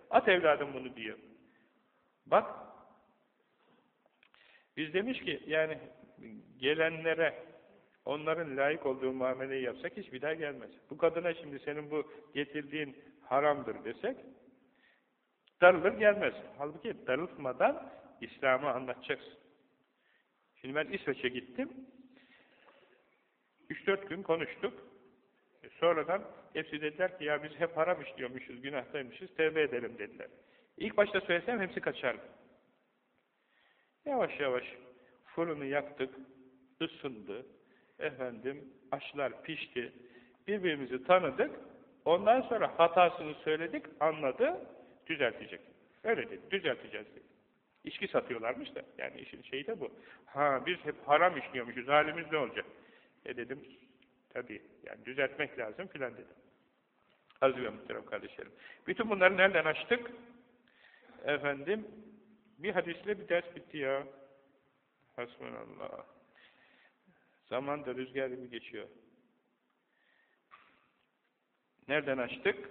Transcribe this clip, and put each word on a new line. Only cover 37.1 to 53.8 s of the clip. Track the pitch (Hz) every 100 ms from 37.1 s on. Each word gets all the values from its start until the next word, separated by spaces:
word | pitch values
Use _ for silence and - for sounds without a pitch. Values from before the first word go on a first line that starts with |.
| 107 98 107 135 - _ _ _ -
efendim, | 156 131 123 110 127 147 139 - -
aşlar | 139 - 143 127 -
pişti, | - 156 - 127 117 - - - - _ -
birbirimizi | 208 180 143 123 127
tanıdık, | - 180 151 196 294 - - - - -
ondan | 151 180 208 254
sonra | - 220 147 -
hatasını | 170 180 170 170 151
söyledik, | 151 156 156 170 294 - -
anladı, | 156 156 135 127 277 359 - - - - -
düzeltecek. | 151 120 - 101 87 - - - _
Öyle | 113 170 113
dedi, | 98 -
"Düzelteceğiz." | 190 160 120 - 104 104
dedi. | - - _ _ _ _ _
İçki | 151 - 196
satıyorlarmış | 131 - 117 113 247 294
da, | - - -
yani | 131 -
işin | - -
şeyi | - 135 180
de | 226
bu. | 123 - - - -
"Ha, | 139 147 131 143
biz | 175
hep | 151 - 139
haram | 151 180 147
işliyormuşuz, | - 127 120 120 127
halimiz | 147 156 165 151
ne | 156
olacak?" | 113 104 - - - - _ _
E | - 123
dedim, | 120 135 - -